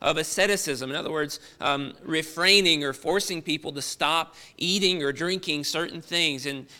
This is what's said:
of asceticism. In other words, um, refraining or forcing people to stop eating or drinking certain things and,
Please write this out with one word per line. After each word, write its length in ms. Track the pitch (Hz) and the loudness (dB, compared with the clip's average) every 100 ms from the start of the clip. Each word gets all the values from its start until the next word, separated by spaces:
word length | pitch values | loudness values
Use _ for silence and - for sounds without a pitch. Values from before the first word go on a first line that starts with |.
of 180 | - 151 | 0 0
asceticism. 680 | 156 - 202 196 160 131 131 | 0 2 2 2 0 -4 -4
In 60 | |
other 160 | 147 - | -4 -4
words, 300 | 156 151 - - - | -2 -4 -6 -14 -4
um, 340 | 139 143 139 - | 0 0 -2 -10
refraining 800 | - 160 156 - 180 202 180 156 | -4 -4 -4 0 6 6 6 4
or 80 | 143 | 0
forcing 500 | 131 160 190 190 170 | -2 0 0 0 -4
people 300 | 156 151 160 | -4 -4 -4
to 100 | 139 | -8
stop 540 | - - 147 165 160 - - - | -8 -2 2 2 0 -8 -20 -6
eating 460 | 175 196 190 180 | -2 2 2 2
or 80 | 143 | 0
drinking 540 | 131 170 185 185 147 | -2 -2 -2 -2 -4
certain 360 | 143 160 170 170 | -2 -4 -4 -8
things 460 | - 170 160 139 139 | -4 0 2 0 -4
and, 220 | 139 131 - | -8 -10 -8